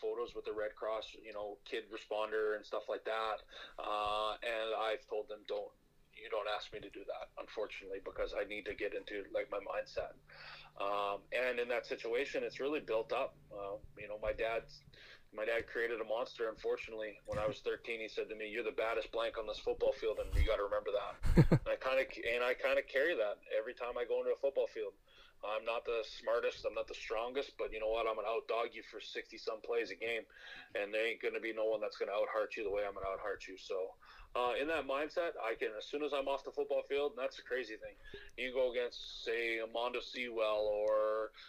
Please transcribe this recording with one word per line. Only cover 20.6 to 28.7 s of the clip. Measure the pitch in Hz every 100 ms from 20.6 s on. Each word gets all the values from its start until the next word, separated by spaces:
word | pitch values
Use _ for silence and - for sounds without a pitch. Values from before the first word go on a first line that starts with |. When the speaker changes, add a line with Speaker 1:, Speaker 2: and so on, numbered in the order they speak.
Speaker 1:
remember | 101 104 104
that." | 101 98 - - - -
Speaker 2:
<laughs> | - -
Speaker 1:
And |
I | 110
kinda, | 131 131 131 110 113
and | 120
I | 123
kinda | 123 135 139
carry | - 135 160 151
that | 104 98 - 107
every | 110
time | 127 120 123
I |
go | 120 123
into | 127
a | 123
football | 139 131 117
field. | 113 101 - - - - -
I'm | 101 110 113
not | 117
the | 123 117 107 -
smartest, | 113 117 123 -
I'm | 110
not | 110 113
the |
strongest, | - - 113 120 131 135 -
but | 104
you | 107
know | 110
what? | 113 113
I'm | 110
gonna | 104
out-dog | 113 - 113 120